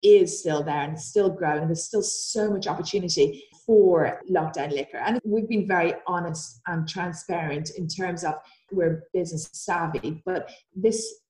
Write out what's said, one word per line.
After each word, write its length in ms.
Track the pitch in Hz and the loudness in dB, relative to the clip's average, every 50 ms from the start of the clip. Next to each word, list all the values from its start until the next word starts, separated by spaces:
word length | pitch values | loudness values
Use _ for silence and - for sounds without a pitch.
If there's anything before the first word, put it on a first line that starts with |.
| - | 10
is 340 | 202 208 202 180 165 - - | 10 10 10 8 6 0 -4
still 240 | - 170 156 147 147 | -2 -2 -2 0 -2
there 200 | 156 147 147 143 | -2 -2 -2 -2
and 100 | 151 156 | -4 -6
it's 140 | 156 - | -8 -10
still 240 | - - 208 202 190 | -2 0 2 2 2
growing. 360 | 165 190 175 156 151 151 156 | 0 0 -2 0 0 0 0
There's 180 | 160 165 165 - | -2 -2 -2 -4
still 180 | - - 214 185 | -4 -2 -2 -2
so 480 | - - - - - - 220 208 214 | -2 -4 -6 -6 -6 -4 -2 -2 0
much 160 | 202 190 190 | -2 -2 -2
opportunity 760 | 208 - - 175 - - 202 180 175 170 - 143 143 - - - _ _ - - | -4 -4 -4 -6 -4 -4 -4 -2 -2 2 2 2 2 2 -6 -14 _ _ -20 0
for 540 | - 226 208 196 185 175 165 151 - - - - - | 4 6 8 8 8 6 4 4 2 -2 -6 -4 0
lockdown 400 | 185 170 156 160 - 160 139 147 | 0 0 0 0 -4 -6 -6 -4
liquor. 280 | 143 139 135 - - 107 | -2 -4 -4 -6 -8 -6
And 200 | 120 196 226 247 - | -2 -2 -2 -2 0
we've 240 | 220 208 226 220 226 | 0 0 0 0 0
been 180 | 240 214 190 | -2 -2 0
very 280 | 180 190 180 165 170 - - - | 2 2 2 2 2 0 -2 -4
honest 540 | - 180 175 170 170 160 160 - - - - _ | -4 -2 -2 -2 -4 -6 -8 -10 -14 -16 -14 _
and 200 | 180 175 165 160 | -6 -4 -2 -4
transparent 840 | 160 - 196 175 180 170 165 - - 180 170 165 151 143 147 156 - - - | -4 -4 -6 -6 -6 -6 -10 -8 -4 -4 -2 -2 -2 -4 -4 -6 -8 -8 -8
in 100 | 180 160 | -8 -8
terms 340 | - 185 185 180 175 170 170 | -6 -4 -4 -4 -4 -4 -4
of 120 | 156 151 - - - _ _ _ _ | -4 -6 -6 -10 -18 _ _ _ _
we're 340 | 196 190 170 165 160 160 - _ _ | -2 0 2 2 0 -2 -6 _ _
business 340 | 185 180 165 165 156 - - _ | -4 -4 -4 -6 -8 -10 -10 _
savvy, 680 | - - - 180 175 165 160 160 131 - - 160 160 _ | -14 -6 -4 -2 -2 -2 -2 -4 -4 -4 -6 -8 -6 _
but 240 | 185 185 175 - - - - _ _ _ | -4 -4 -4 -6 -8 -16 -20 _ _ _
this 440 | 190 185 220 220 226 - - - - _ _ | 0 0 2 2 2 -4 -8 -12 -16 _ _